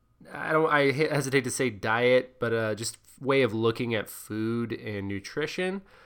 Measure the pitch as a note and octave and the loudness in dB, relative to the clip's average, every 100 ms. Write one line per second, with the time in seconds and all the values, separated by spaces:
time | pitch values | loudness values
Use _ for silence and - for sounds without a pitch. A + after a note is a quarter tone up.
0 | _ _ - D3 D#3+ D#3+ D#3+ D3 C#3 C3 | _ _ -16 -8 0 2 4 4 4 2
1 | D#3 D3 C3+ C#3 B2 - C3 G2+ A2+ A2+ | 0 0 2 0 0 -2 -2 -2 -2 2
2 | B2 B2+ - - A#2 A2+ A2 G#2 A2+ - | 6 4 2 -4 -2 0 0 -2 -6 -10
3 | _ - B2+ C3+ B2 A2 A2+ A2+ A#2+ A2 | _ -8 0 4 4 4 2 2 0 -2
4 | - - - A2 A2 A#2 A2+ A#2 A2+ G#2 | -4 -10 -8 -4 -2 -2 -2 -6 -6 -6
5 | G2 G2+ - D3 D3+ - F#3 G3 - - | -4 -6 -6 -6 -6 -2 -4 -4 -10 -20